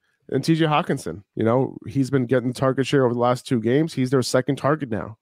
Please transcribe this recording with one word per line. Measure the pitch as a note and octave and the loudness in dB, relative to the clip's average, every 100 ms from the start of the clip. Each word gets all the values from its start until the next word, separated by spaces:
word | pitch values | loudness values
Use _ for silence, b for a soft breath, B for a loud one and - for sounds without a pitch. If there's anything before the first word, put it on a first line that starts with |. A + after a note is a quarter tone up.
| _ _ - | _ _ -6
and | C3 | -2
T | D3 D#3+ | 0 2
J | D#3+ | 2
Hockenson, | D3+ F3 C#3 - E2+ - - | 2 0 -4 -6 -10 -10 -2
you | |
know, | A2 B2 B2+ G1+ - | 2 2 0 -4 -6
he's | - B2+ | -2 0
been | C3+ A#2+ | 0 2
getting | C3 B2 | 0 0
target | B2 C3+ C3 B2+ | 0 0 0 0
share | D3 | 2
over | B2+ | 2
the | A#2+ | 2
last | A#2+ B2+ - | 0 0 -2
two | B2 | -2
games. | A2 C3+ E3 | 2 2 2
He's | - B2+ | -2 0
their | C3 | 0
second | A#2+ B2+ C3 C3+ | 2 0 0 -2
target | C3+ D3+ C#3 | 0 -2 -2
now | G#2 F#2 A2 | -6 -8 -10